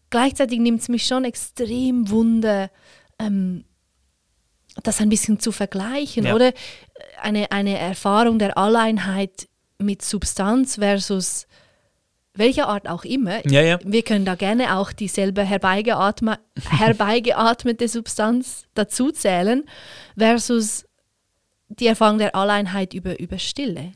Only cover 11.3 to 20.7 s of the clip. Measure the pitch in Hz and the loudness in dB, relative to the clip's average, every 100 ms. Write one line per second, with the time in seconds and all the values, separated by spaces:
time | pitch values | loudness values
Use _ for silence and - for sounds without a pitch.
11.3 | - - _ _ _ _ _ _ _ _ | -6 -10 _ _ _ _ _ _ _ _
12.3 | - 226 269 277 202 202 170 - 262 214 | 0 2 2 0 -2 -4 -8 -4 -2 -2
13.3 | 214 - 139 160 175 190 220 220 208 190 | -2 2 4 4 2 0 -2 2 0 0
14.3 | 180 196 226 254 190 196 - 202 - 196 | -2 0 0 0 0 -2 -6 -6 -2 -2
15.3 | 196 196 196 190 190 220 214 190 208 220 | 0 0 0 0 0 0 0 0 0 -2
16.3 | 220 _ - - 156 220 220 208 233 233 | -4 _ -12 -2 2 4 4 2 2 2
17.3 | - 226 233 247 233 240 233 226 - 220 | 2 2 2 0 -2 -2 -4 -6 -2 0
18.3 | 240 247 - - - 208 - 262 - 208 | 0 -2 -10 -10 -4 -2 0 -2 0 0
19.3 | 180 190 254 294 - - - - - 220 | 2 2 0 -2 -12 -20 -20 -12 0 2
20.3 | 233 220 233 214 | 2 2 0 0